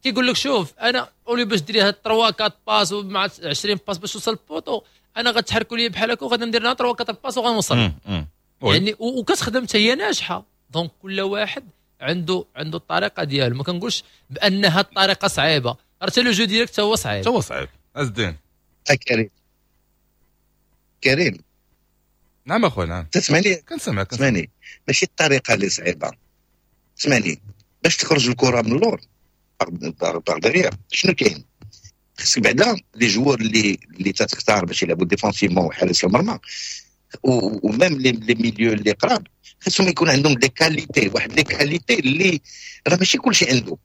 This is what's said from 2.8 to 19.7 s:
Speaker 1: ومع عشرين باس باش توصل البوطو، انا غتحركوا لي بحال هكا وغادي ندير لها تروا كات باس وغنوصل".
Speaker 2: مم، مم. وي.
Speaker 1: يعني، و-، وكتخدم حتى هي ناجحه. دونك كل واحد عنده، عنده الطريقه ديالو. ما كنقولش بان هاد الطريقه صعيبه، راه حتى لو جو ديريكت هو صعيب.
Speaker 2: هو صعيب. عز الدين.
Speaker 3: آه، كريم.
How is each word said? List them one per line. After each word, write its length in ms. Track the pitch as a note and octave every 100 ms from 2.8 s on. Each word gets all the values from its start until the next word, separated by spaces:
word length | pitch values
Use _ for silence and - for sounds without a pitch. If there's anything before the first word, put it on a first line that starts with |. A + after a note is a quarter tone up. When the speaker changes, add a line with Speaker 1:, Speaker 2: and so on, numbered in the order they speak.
| G3
Speaker 1:
ومع 360 | G3+ G3 G3 G3 -
عشرين 340 | E3+ C#3 G#3 G3+ -
باس 120 | F3+
باش 140 | F#3+
توصل 180 | G#3+ -
البوطو، 520 | A3 _ D#4 - A3 - _ _ -
انا 140 | A#3+
غتحركوا 460 | A#3 - A3 A3 A#3
لي 120 | A#3
بحال 220 | F3+ A3
هكا 140 | A#3+
وغادي 200 | - A#3
ندير 180 | A#3 A3+
لها 120 | A3+
تروا 200 | C4 A#3+
كات 280 | A#3 A#3 G#3
باس 140 | C4+ B3
وغنوصل". 380 | A#3 A3+ - B2+
Speaker 2:
مم، 180 | G#2+ D#2 -
مم. 220 | F2+ D2 _ _ _
وي. 140 | -
Speaker 1:
يعني، 200 | D#3 G3 G#3+
و-، 220 | A3+ B3+
وكتخدم 420 | G#3+ G4 - A#3
حتى 160 | B3 G#3+
هي 160 | G#3+
ناجحه. 520 | C4 G#4 F4+ - F3 - _ _
دونك 200 | D#3+ E3+ _
كل 180 | F#3+ F#3+
واحد 440 | G3 G3+ G#3 - A#3+ _ _ _
عنده، 440 | C3 F3 D#3+ F#3 - -
عنده 220 | D#3 D#3+
الطريقه 460 | _ E3 G3+ -
ديالو. 320 | D3+ C#3 B2+ B2
ما 60 |
كنقولش 420 | C#3 F3 A3+ - - _ _
بان 340 | C3 G3+ F#3+
هاد 200 | G3+ E3
الطريقه 440 | G3 - F#3+ F#3+ G3
صعيبه، 420 | - C#3+ D#3 A#2+ B2+ _ _
راه 80 | F#3
حتى 120 | -
لو 80 | B3
جو 140 | G3
ديريكت 360 | A3 A3 A#3 -
هو 140 | G#3
صعيب. 340 | A3 A#2+ G#2 C#3
Speaker 2:
هو 120 | A#3+
صعيب. 280 | C3 C2 C#2 _ _ -
عز 100 | C#3
الدين. 300 | G#2 G2+ D#2 _ _ _ _ -
Speaker 3:
آه، 40 |
كريم. 360 | C#3+ - A#2 G#2 _ _ _ _